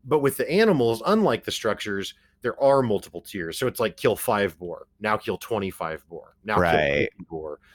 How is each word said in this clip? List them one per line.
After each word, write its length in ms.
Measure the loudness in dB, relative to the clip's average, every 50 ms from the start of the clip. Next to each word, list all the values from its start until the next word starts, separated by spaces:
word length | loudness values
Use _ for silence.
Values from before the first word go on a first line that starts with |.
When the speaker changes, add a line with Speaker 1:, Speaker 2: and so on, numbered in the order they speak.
| -6
Speaker 1:
but 160 | 0 0 2
with 160 | 2 2 0 0
the 120 | -2 0
animals, 520 | 2 4 4 4 4 4 4 2 2 0 0
unlike 380 | 2 2 4 4 2 2 0 -2
the 80 | -4 -6
structures, 640 | -2 -2 -2 -2 -2 -4 -6 -6 -6 -6 -8 -12 _ _ _ _ _ -6
there 180 | -6 -2 2 4
are 200 | 4 6 6 4
multiple 400 | 2 0 -2 -2 -6 -14 -14 -14
tiers. 360 | -10 -8 -8 -6 -6 -4 -4
So 80 | -4 -2
it's 120 | -2 0
like, 160 | -2 -2 -2 2
"Kill 180 | 2 2 2
five 420 | 2 0 0 0 2 2 0 -2 -4
boar, 300 | -12 -12 -12 -12 -14 _ _ -6
now 160 | -2 -2 -2 -2
kill 200 | -2 -4 -6 -6
twenty-five 680 | -4 -4 -4 -4 -4 -4 -6 -6 -6 -6 -8 -8 -12 _
boar, 280 | -18 -18 -18 -18 _ _ -6
now 160 | -2 2 2
kill 200 | 4 4 4 4
Speaker 2:
Right. 120 | 2 2 2
Speaker 1:
fifty 280 | 0 0 -2 -4 -10 -16 -12
boar." 300 | -10 -10 -10 -10 -12 -14 _ _ _